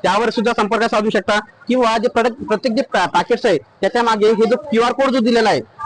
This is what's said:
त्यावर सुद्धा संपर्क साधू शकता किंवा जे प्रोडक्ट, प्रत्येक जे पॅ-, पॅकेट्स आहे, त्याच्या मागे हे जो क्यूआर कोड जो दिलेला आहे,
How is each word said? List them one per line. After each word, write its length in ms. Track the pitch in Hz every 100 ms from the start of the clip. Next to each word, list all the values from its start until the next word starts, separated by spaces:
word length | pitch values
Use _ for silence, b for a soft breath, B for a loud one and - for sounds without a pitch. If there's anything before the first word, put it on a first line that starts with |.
त्यावर 280 | 180 196 233
सुद्धा 220 | 233 214 233
संपर्क 260 | 214 220
साधू 280 | 226 214 214
शकता 300 | 208 196 208 208 _ -
किंवा 300 | 254 226 226
जे 100 | 233
प्रोडक्ट, 260 | 240 226 233 185
प्रत्येक 300 | 208 - 220
जे 60 |
पॅ-, 240 | - 208 175
पॅकेट्स 400 | 175 175 233 233
आहे, 120 | 165
त्याच्या 440 | - _ 196 240
मागे 240 | 233 220 214
हे 240 | 214 220
जो 60 | 247
क्यूआर 360 | - 220 240
कोड 180 | 247 269
जो 80 | 254
दिलेला 320 | 226 233 220
आहे, 100 | 147 113 -